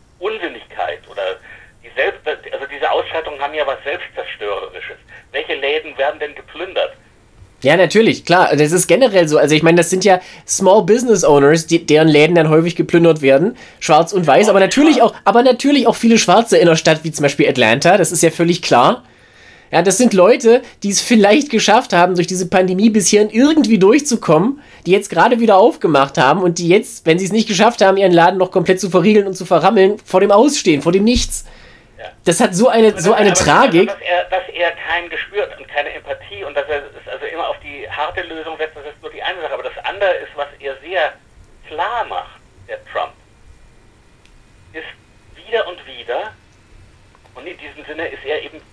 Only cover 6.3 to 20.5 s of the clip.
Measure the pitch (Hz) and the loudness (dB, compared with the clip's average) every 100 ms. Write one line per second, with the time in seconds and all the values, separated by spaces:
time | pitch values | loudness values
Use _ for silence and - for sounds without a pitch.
6.3 | - - 151 185 165 - - _ _ _ | -14 -20 -16 -10 -6 -8 -8 _ _ _
7.3 | _ - _ 135 170 170 208 220 123 - | _ -20 _ 0 2 2 2 2 0 0
8.3 | 175 165 147 151 175 - 170 262 190 160 | 0 2 2 0 0 0 2 2 2 2
9.3 | 147 143 156 165 170 165 190 196 180 - | 2 2 2 2 2 2 0 2 0 -2
10.3 | - - - 190 208 180 233 247 202 151 | -20 -8 -2 2 2 4 0 2 0 4
11.3 | 143 139 165 - 165 - 151 160 147 156 | 4 4 2 0 -4 2 2 4 4 4
12.3 | 170 156 156 170 165 160 175 170 156 135 | 4 2 2 0 -4 0 2 2 2 2
13.3 | 135 190 262 - _ - 151 170 196 160 | 2 2 -4 -18 _ 0 2 2 -2 2
14.3 | 139 214 196 190 - 302 294 233 - - | 4 4 4 2 2 2 4 2 0 0
15.3 | 220 262 247 277 285 233 - 233 226 - | 2 2 0 0 2 0 0 2 2 4
16.3 | 190 233 175 170 160 170 156 160 151 143 | 2 4 2 4 2 2 0 -4 -4 -4
17.3 | - 139 123 113 120 170 196 165 175 165 | 0 -2 2 2 2 2 2 2 0 0
18.3 | - 170 175 - 127 139 240 - _ _ | 0 -2 -2 0 2 4 0 -8 _ _
19.3 | _ - - _ 156 180 185 247 190 180 | _ -20 -20 _ -2 0 0 0 4 4
20.3 | 254 226 | 4 4